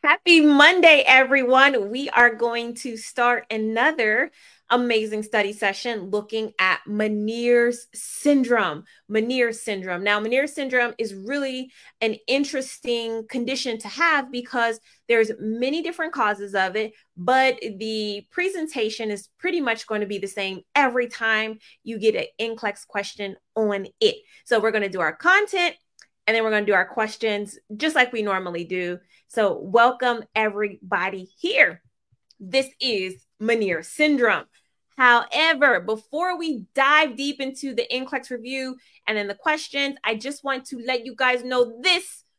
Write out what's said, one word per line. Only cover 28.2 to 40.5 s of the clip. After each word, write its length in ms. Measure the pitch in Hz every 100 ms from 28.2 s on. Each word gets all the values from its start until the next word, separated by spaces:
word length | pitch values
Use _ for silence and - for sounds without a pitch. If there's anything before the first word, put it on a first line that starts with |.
normally 420 | 208 190 180 175
do. 360 | 170 185 175 175 _ _ _
So 280 | - 202 -
welcome 680 | 196 220 240 254 254 233 -
everybody 960 | 220 214 202 208 190 185 185 185 190 185 _
here. 440 | 339 523 175 170 _ _ _ _ _ _
This 260 | 190 262 262 _
is 460 | 262 214 185 185 _ _
Meniere 440 | 220 233 202 165
syndrome. 640 | 170 - 302 285 233 175 - _ _ _ _ -
However, 840 | 254 240 - 285 320 294 277 202
before 580 | 180 220 _ 294 359 359
we 260 | 330 254 185
dive 400 | - 269 302 311
deep 240 | 226 277 285
into 360 | 269 269 269
the 160 | 233 -
N 140 | 254 262
clex 240 | 269 254
review 480 | 247 226 269 262 254 _ _ -
and 120 | 220
then 100 | 202
the 60 |
questions, 640 | 202 320 311 - 277 277 277
I 120 | -
just 300 | 220 240 285
want 200 | 285